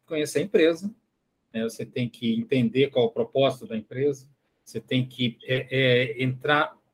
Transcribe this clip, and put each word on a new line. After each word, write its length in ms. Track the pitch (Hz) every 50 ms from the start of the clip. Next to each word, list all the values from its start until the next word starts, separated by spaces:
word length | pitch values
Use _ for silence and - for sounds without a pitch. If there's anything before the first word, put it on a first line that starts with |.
| _
conhecer 360 | _ 160 151 151 143 - 143
a 20 |
empresa, 520 | 180 - - 175 160 165 170 165 190 208 - - _ _ _ _ _ _ _ _ _ _
né? 120 | - 113
Você 240 | 113 113 - - 110
tem 240 | - - 131 123 110
que 240 | - - 120 117 113
entender 540 | 117 113 - 135 131 120 110 113 131 139 135
qual 180 | - 131 117
é 20 | 110
o 40 |
propósito 540 | - 117 113 - - 135 135 135 131 - 117
da 80 | 101 113
empresa, 540 | 110 107 - - 127 139 147 135 - - - _ _ _ _ _ _
você 160 | _ - - -
tem 280 | - - 131 127 127
que, 320 | 127 - - 123 117 - - -
é, 220 | - 131 127 131 -
é, 520 | 131 131 131 127 123 123 131 127 - 123
entrar 540 | 131 127 127 - - 143 147 147 156 156 - _ _ _